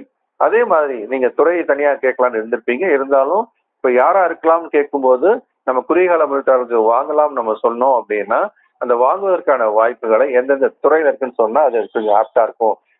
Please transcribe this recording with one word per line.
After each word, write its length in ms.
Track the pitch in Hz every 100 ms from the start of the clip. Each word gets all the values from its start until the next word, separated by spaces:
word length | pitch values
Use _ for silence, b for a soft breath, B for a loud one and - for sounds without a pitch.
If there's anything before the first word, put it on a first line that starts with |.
| - _ _ -
அதே 240 | 147 220
மாதிரி 440 | 226 160 147 123 120
நீங்க 200 | 131 120
துறையை 340 | - 156 175
தனியா 300 | 151 139 147
கேட்கலாம்னு 460 | 135 131 123 123 113
இருந்திருப்பீங்க. 540 | 110 117 - 123 190
இருந்தாலும் 500 | 139 135 139 139 196 240 _ _
இப்ப 200 | _ 131
யாரா 360 | 123 147 190 175
இருக்கலாம்னு 400 | 165 160 165 160
கேட்கும்போது 600 | 147 143 143 127 127 170 240 - _
நம்ம 160 | - 127
குறுகிய 280 | 123 165 180
கால 160 | 165
முதலீட்டாளர்களுக்கு 560 | 147 139 135 127 120 120
வாங்கலாம் 460 | 110 120 147 151 147
நம்ம 240 | 131 113 107
சொன்னோம் 340 | 117 117 135
அப்படின்னா 440 | 123 107 104 98 131 208 _ _ -
அந்த 140 | 123
வாங்குவதற்கான 720 | 120 127 190 196 180 156 131 110
வாய்ப்புகளை 640 | 107 113 120 113 110 139
எந்தெந்த 420 | 123 135 139 127 -
துறையில 260 | 143 156 147
இருக்குன்னு 260 | 135 127
சொன்னா 280 | - 110 131
அது 280 | 143 117 101
கொஞ்சம் 240 | 120 107
ஆப்டா 280 | 104 113 123
இருக்கும் 320 | 110 - 110 - _